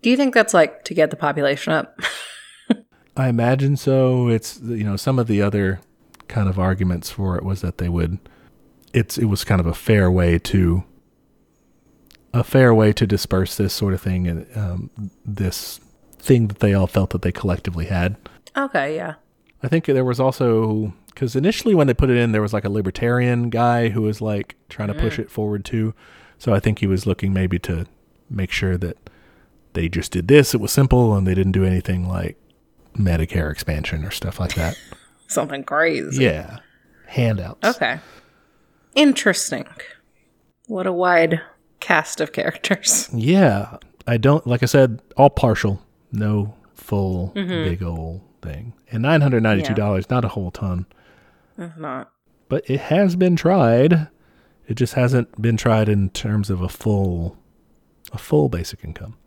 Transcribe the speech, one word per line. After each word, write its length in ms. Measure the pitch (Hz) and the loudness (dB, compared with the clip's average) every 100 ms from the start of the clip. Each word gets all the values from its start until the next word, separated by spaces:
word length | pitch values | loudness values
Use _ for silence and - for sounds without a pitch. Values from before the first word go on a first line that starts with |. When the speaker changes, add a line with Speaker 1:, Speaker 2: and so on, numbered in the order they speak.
Speaker 1:
Do 60 | 220 | 2
you 60 | 254 | 2
think 160 | 277 | 4
that's, 200 | 240 220 | 2 4
like, 280 | 185 156 - | 4 4 0
to 100 | - | -8
get 160 | 170 156 | 0 0
the 60 | 196 | 0
population 560 | 147 147 143 139 - | -4 0 0 -2 -2
up? 260 | 160 135 - - - - - - - | -2 -4 -8 -10 -10 -16 -20 -20 -20
<laughs> 580 | _ - - _ _ - | _ -4 -4 _ _ -4
Speaker 2:
I 120 | 131 | 0
imagine 480 | 120 117 131 139 143 | 2 2 2 0 0
so. 520 | - 135 131 127 120 | 0 2 2 2 2
It's, 300 | 113 - - | 0 -2 -14
you 200 | 117 117 | -10 -4
know, 140 | 104 98 | -4 -2
some 220 | - 131 | 0 0
of 80 | 113 | 2
the 160 | 104 | 2
other 380 | 104 104 95 95 _ _ _ - - | 2 0 0 -2 _ _ _ -20 -8
kind 220 | - 98 | -2 -2
of 100 | 92 | 0
arguments 520 | 92 95 92 87 - | 0 0 0 -2 -6
for 260 | - 98 90 | -6 -4 -4
it 80 | |
was 160 | 95 95 | -4 -4
that 180 | 87 - | -6 -4
they 100 | 87 | -2
would, 300 | 85 82 92 - _ _ _ _ _ _ | -2 -2 -4 -10 _ _ _ _ _ _
it's, 240 | - 110 - | -2 -2 0
it 80 | 117 | 0
was 180 | 95 | 0
kind 160 | - 98 | 0 2
of 60 | 85 | 2
a 80 | |
fair 360 | 82 - 107 92 | -2 2 4 4
way 280 | 92 87 85 | 4 4 2
to, 460 | - 98 90 90 - _ _ _ _ _ _ _ _ _ _ _ _ - _ | 2 2 2 0 -4 _ _ _ _ _ _ _ _ _ _ _ _ -20 _
a 120 | 120 | -4
fair 280 | 117 135 127 | 0 4 6
way 180 | 110 110 | 8 6
to 140 | 104 104 | 4 2
disperse 500 | 98 - 92 92 - | 0 0 -2 -2 -2
this 180 | 98 | -2
sort 180 | - 101 | 0 -2
of 80 | 92 | -2
thing, 260 | - 92 90 | -2 -2 -2
and, 200 | 82 - 107 | -4 -8 -6
um, 340 | 101 92 110 - 101 _ | -6 -6 -10 -12 -14 _
this 560 | - 101 95 - - - _ _ _ - | -12 -4 -4 -4 -12 -16 _ _ _ -20
thing 300 | - 127 110 | 2 2 2
that 120 | 101 | 0
they 120 | 104 | 0
all 120 | 98 92 | 2 0
felt 240 | - 95 | 0 -2
that 120 | 90 | -2
they 100 | 87 | -6
collectively 540 | 87 101 87 - 85 78 | -4 -4 -4 -4 -6 -4
had. 300 | 92 90 104 - - - - | -2 -2 -4 -14 -20 -12 -6
Speaker 1:
Okay, 400 | 277 190 139 156 | -4 -2 -4 -4
yeah. 180 | 175 156 _ _ _ _ | -8 -12 _ _ _ _
Speaker 2:
I 60 | 127 | -2
think 160 | 165 160 | -2 2
there 180 | 135 | 0
was 160 | 127 123 | 0 0
also, 760 | 131 127 123 110 110 107 107 - _ | 0 0 0 2 0 -2 -4 -8 _
'cause 200 | - 131 131 | -8 -4 0
initially 380 | 160 226 - | 0 0 2
when 120 | 190 143 | 4 4
they 80 | |
put 140 | - 135 | 2 2
it 60 | 123 | 2
in, 160 | 117 | 2
there 80 | 110 | 0
was, 100 | 107 | -2
like, 120 | 104 | -2
a 40 | 98 | -2
libertarian 800 | 101 95 - 120 123 123 120 120 | -2 -4 -2 -2 0 0 0 -2
guy 380 | 117 120 120 117 | 0 0 2 0
who 120 | 110 | 0
was, 180 | 107 107 | -2 -2
like, 360 | 110 104 104 - _ | -4 -4 -6 -14 _
trying 200 | - 104 | -10 -8
to 60 | |
push 220 | 101 110 - | -2 -2 -2
Speaker 1:
Mm. 60 | |
Speaker 2:
it 80 | 110 | -8
forward 340 | - 107 104 | -4 -4 -4
too. 280 | 98 113 110 - - - - _ | -4 -2 -2 -6 -18 -20 -20 _
So 160 | - | 0
I 60 | 98 | 2
think 180 | 113 104 | 2 0
he 80 | 98 | 0
was 200 | 92 101 | 0 0
looking 260 | - 98 | -2 -2
maybe 260 | 95 92 90 | 0 0 -2
to 260 | - 82 - _ _ _ _ | -4 -6 -6 _ _ _ _
make 200 | 113 92 | -6 -6
sure 260 | - 95 90 | -4 -2 -2
that 180 | 87 - - _ _ _ _ _ _ | -4 -8 -18 _ _ _ _ _ _
they 160 | - 82 | -4 -4
just 240 | 90 - | -4 -4
did 160 | 92 85 | -6 6
this, 260 | 143 135 | 6 6
it 60 | 120 | 0
was 120 | - | -2
simple, 420 | - 135 123 120 | 2 4 4 4
and 120 | 101 92 | 2 2
they 80 | |
didn't 180 | 92 95 | 2 2
do 120 | 95 | 2
anything 440 | 95 92 - 92 90 | 2 0 0 -4 -4
like 280 | 90 85 - _ _ _ _ _ - | -4 -6 -10 _ _ _ _ _ -2
Medicare 540 | 95 85 80 85 78 | 0 2 0 -2 -4
expansion 520 | 76 - 76 - 78 | -6 -6 -4 -4 -6
or 60 | 78 | -6
stuff 300 | - 92 - | -8 -8 -4
like 140 | 90 | -4
that. 220 | - 82 - - - | -2 -4 -6 -14 -20
Speaker 1:
<laughs> 240 | _ _ _ | _ _ _
Something 340 | - 147 139 | -6 -4 -8
crazy. 640 | 135 147 165 147 76 131 | -6 0 0 0 -4 0
Speaker 2:
Yeah. 340 | 127 76 - 117 _ _ _ _ - | 0 0 -8 -16 _ _ _ _ -10
Handouts. 680 | - 117 104 90 - 208 247 | -2 0 0 -6 -2 -2 0
Speaker 1:
Okay. 240 | 123 139 - - _ _ _ _ _ _ _ | -4 -4 -10 -20 _ _ _ _ _ _ _
Interesting. 720 | - 294 262 - 175 - 143 - - - - _ _ _ _ _ _ _ | 4 4 4 0 0 -4 -8 -10 -16 -20 -20 _ _ _ _ _ _ _
What 200 | 214 185 | -6 -4
a 60 | |
wide 480 | 175 180 175 165 165 - _ _ _ | 0 4 4 4 0 -4 _ _ _
cast 420 | - 170 - - | 0 0 0 -6
of 120 | 156 | -6
characters. 760 | - - - - 190 - - - | -4 -6 -4 -4 -2 0 -2 -2
Speaker 2:
Yeah. 640 | 117 113 185 175 101 101 - - _ - | -2 2 6 6 4 -4 -12 -20 _ -2
I 100 | 120 | 2
don't, 280 | 110 147 - | 4 2 2
like 160 | 123 | 0
I 40 | 127 | 2
said, 340 | 143 131 113 _ - | 4 4 2 _ 4
all 140 | 139 | 4
partial, 520 | - 127 107 107 95 - _ _ | 6 0 2 0 -4 -10 _ _
no 420 | 110 107 107 101 - _ | -4 -2 0 -2 -8 _
full 580 | - - 101 95 92 92 202 | -20 -6 -2 -2 -2 -4 -6
Speaker 1:
Mm-hmm. 120 | 185 175 156 | -6 -4 -4
Speaker 2:
big 120 | 87 | -4
old 400 | 90 82 80 87 - _ | -6 -6 -8 -12 -16 _
thing. 300 | - - 117 - _ | -14 -12 -14 -18 _
And 120 | 113 | -4
nine 180 | 127 160 | 2 4
hundred 220 | 143 123 | 4 2
ninety-two 300 | 110 101 - | 2 2 0
dollars, 320 | 107 104 95 95 | -2 0 -2 -2
Speaker 1:
Yeah. 80 | 127 | -2
Speaker 2:
not 80 | |
a 40 | 117 | -2
whole 220 | - 90 | -4 -8
ton. 360 | - 98 87 90 _ _ _ _ _ _ - | -6 -4 -4 -8 _ _ _ _ _ _ -18
Speaker 1:
It's 180 | 170 160 | -16 -14
not. 340 | 151 131 - _ _ _ _ | -12 -12 -14 _ _ _ _
Speaker 2:
But 200 | - - | -6 -2
it 120 | 135 | -4
has 340 | - 165 202 | 0 2 2
been 220 | 175 180 170 | 2 2 2
tried. 720 | 165 190 123 117 143 165 151 _ _ _ _ _ - | 2 4 4 4 4 4 0 _ _ _ _ _ -10
It 80 | |
just 200 | 113 123 | -4 -2
hasn't 460 | - 123 127 120 - | 0 2 2 -2 -4
been 160 | 113 110 | -2 0
tried 320 | - 110 107 | 2 2 2
in 220 | 104 95 | 2 0
terms 400 | - 104 107 98 | -4 -4 -2 -2
of 100 | 92 | -2
a 80 | 90 | -4
full, 680 | - 113 104 98 87 85 - _ _ _ _ _ _ - | -4 -2 0 0 -2 -6 -10 _ _ _ _ _ _ -16
a 60 | - | -16
full 300 | - 76 73 | -2 0 0
basic 340 | 85 85 - | -2 -8 -12
income. 320 | 76 80 101 110 | -14 -14 -16 -18